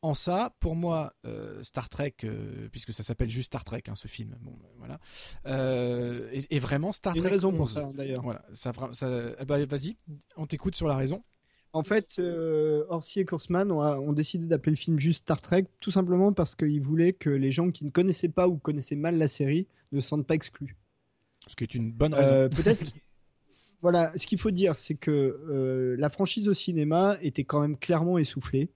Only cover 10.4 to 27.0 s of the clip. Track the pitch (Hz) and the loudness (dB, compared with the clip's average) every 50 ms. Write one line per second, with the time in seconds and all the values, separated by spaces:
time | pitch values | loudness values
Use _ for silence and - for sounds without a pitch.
10.4 | 160 143 - 143 - 190 175 - 170 156 143 135 135 135 160 214 - _ _ _ | -8 -6 -6 -4 -4 -4 -4 -2 0 0 2 2 0 -2 -2 -6 -8 _ _ _
11.4 | _ _ _ _ _ _ - 160 151 - 208 220 214 _ - - 180 175 170 165 | _ _ _ _ _ _ -4 -4 0 2 2 2 2 _ -4 -4 -2 -2 -2 -2
12.4 | 165 165 156 156 151 156 151 147 151 185 170 165 156 - - 202 190 - 180 156 | -2 0 2 2 4 4 2 2 0 0 -4 -6 -6 -4 -2 -2 -2 0 -2 -6
13.4 | - - 175 175 196 208 175 151 147 151 143 135 139 151 147 147 156 - - 180 | -2 0 0 2 2 2 2 2 2 2 0 0 0 0 0 0 0 0 -2 -4
14.4 | 165 165 165 143 - 156 156 135 - - 165 147 139 165 165 - _ - 160 - | 0 2 0 2 4 2 2 2 2 2 2 4 4 2 2 0 _ -2 -2 -2
15.4 | - - 175 185 190 - _ _ - - 180 196 185 175 180 180 190 208 202 - | 0 2 2 2 2 2 _ _ -8 0 2 2 2 4 4 4 6 4 4 2
16.4 | 175 - - - 165 151 147 147 139 135 156 165 170 180 190 _ - 156 139 135 | 0 0 0 -2 0 0 2 0 0 0 2 4 4 4 4 _ 0 0 2 2
17.4 | 135 135 131 170 170 185 170 - 151 147 - 175 180 190 180 - - 170 156 - | 2 2 2 2 0 0 0 -2 -6 -2 2 2 4 4 2 0 -2 -2 2 2
18.4 | 180 180 175 151 _ - 151 147 127 - 151 147 147 165 170 160 160 143 - - | 2 2 2 0 _ -4 -4 -4 -4 -4 -4 -2 -2 0 2 2 2 0 0 0
19.4 | 147 135 147 165 190 _ _ _ _ _ - 143 131 - 151 151 135 - 160 160 | 0 2 2 0 0 _ _ _ _ _ -4 -4 -2 -2 -2 -4 0 0 0 0
20.4 | - - _ - 143 131 - _ _ _ _ _ _ _ _ _ _ _ _ _ | 0 -6 _ -12 -12 -12 -12 _ _ _ _ _ _ _ _ _ _ _ _ _
21.4 | - - - - 120 113 - 127 113 113 113 113 143 156 151 139 139 135 135 135 | -18 -16 -8 -8 -8 -6 -4 -4 -4 -4 0 2 2 4 4 6 6 8 8 6
22.4 | 135 131 - - 165 202 226 208 165 147 - - _ _ _ _ _ _ _ _ | 6 4 2 4 4 4 4 4 2 -8 -8 -14 _ _ _ _ _ _ _ _
23.4 | _ _ _ _ _ _ _ _ - 175 175 175 170 160 165 - - - - 180 | _ _ _ _ _ _ _ _ 2 4 6 6 4 2 0 -6 -4 -2 -2 0
24.4 | - 220 190 180 196 180 151 - - - 156 147 - - 151 143 139 135 - 131 | 0 0 2 4 4 2 2 0 -4 -6 -6 -4 0 0 2 2 2 2 0 -4
25.4 | 147 160 143 135 131 131 131 131 127 127 123 123 147 147 - - 196 175 - 233 | -6 -4 -2 0 0 0 0 0 0 0 0 0 0 -2 2 0 0 0 0 0
26.4 | 208 208 196 - - - 175 160 151 147 156 170 | 2 2 2 2 0 -2 0 0 2 4 4 4